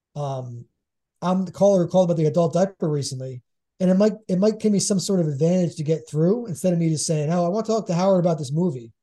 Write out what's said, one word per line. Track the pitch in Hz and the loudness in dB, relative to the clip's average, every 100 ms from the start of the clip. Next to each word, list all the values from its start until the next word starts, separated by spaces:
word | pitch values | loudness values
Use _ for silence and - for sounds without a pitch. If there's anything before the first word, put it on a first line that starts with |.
| _ | _
um, | - 143 113 120 120 117 _ _ _ _ _ | -10 -8 -8 -10 -14 -18 _ _ _ _ _
I'm | 175 185 | -2 -2
the | 180 | -2
caller | - 196 196 | 2 4 4
who | 170 | 2
called | 180 180 | 2 2
about | 170 | 2
the | 156 | 2
adult | 160 170 | 2 2
diaper | 175 190 - 170 | 2 0 -2 -2
recently, | 147 135 131 131 127 _ _ _ _ | -2 -4 -8 -12 -14 _ _ _ _
and | 185 | 2
it | |
might, | 185 214 - _ | 4 4 0 _
it | 180 | 0
might | 208 220 | 2 2
give | 214 | 0
me | 202 | 0
some | - 202 | 0 -2
sort | 165 196 | 0 0
of | 160 | 0
advantage | 139 165 185 175 - | 0 2 2 0 -4
to | |
get | 147 160 - | -4 -4 -2
through | 147 165 226 233 | 0 0 0 -4
instead | 160 185 | -4 -2
of | 170 | 0
me | 165 | 0
just | 156 - | 0 -2
saying, | 156 147 | -2 0
"Oh, | 180 | 0
I | 175 | 0
want | 202 220 | -2 -2
to | |
talk | 220 190 | -2 -2
to | |
Howard | 170 190 190 | 0 2 4
about | 175 156 | 2 0
this | 135 | -4
movie," | 147 180 131 117 _ | -2 -2 -4 -14 _